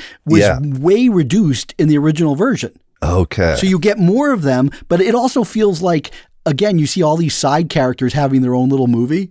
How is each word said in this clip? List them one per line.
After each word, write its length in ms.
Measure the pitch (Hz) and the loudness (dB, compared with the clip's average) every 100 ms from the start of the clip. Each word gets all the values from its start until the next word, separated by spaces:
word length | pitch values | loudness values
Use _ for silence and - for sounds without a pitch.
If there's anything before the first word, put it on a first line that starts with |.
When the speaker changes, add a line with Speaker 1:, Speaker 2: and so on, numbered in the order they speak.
| - - | -10 -12
Speaker 1:
was 160 | - 160 | 0 2
Speaker 2:
Yeah. 180 | 202 131 | 2 0
Speaker 1:
way 460 | 143 131 156 208 254 | -4 -2 0 2 2
reduced 640 | 190 131 202 175 120 - - | 2 0 0 0 -2 -6 -2
in 100 | 269 | 2
the 100 | 147 | 2
original 380 | 151 151 160 139 | 2 0 0 0
version. 360 | 247 214 120 - _ _ | 0 -2 -6 -14 _ _
Speaker 2:
Okay. 520 | 73 90 90 - 85 76 | -2 0 0 0 0 0
Speaker 1:
So 80 | 95 | 0
you 120 | 185 | 0
get 200 | 208 214 | 0 2
more 340 | 175 226 294 | 2 2 0
of 100 | 240 | 0
them, 280 | 139 127 139 - - | 0 0 -2 -4 -2
but 120 | 175 | 0
it 140 | 190 | 2
also 300 | 240 247 269 | 0 0 -2
feels 360 | 214 220 208 165 | -2 0 0 0
like, 280 | 180 160 - - - _ | -2 -4 -6 -14 -20 _
again, 340 | - 139 208 175 | -6 -2 0 0
you 80 | 147 | 0
see 160 | 185 | 0
all 140 | 156 160 | 0 0
these 180 | 165 | -2
side 360 | - 143 147 165 | -2 0 0 0
characters 420 | 156 127 120 127 | 0 -2 0 -2
having 300 | 143 139 135 | 0 0 0
their 120 | 127 127 | 0 0
own 120 | 131 | 0
little 180 | 135 123 | 0 2
movie. 420 | 120 123 165 190 | 0 0 -2 -6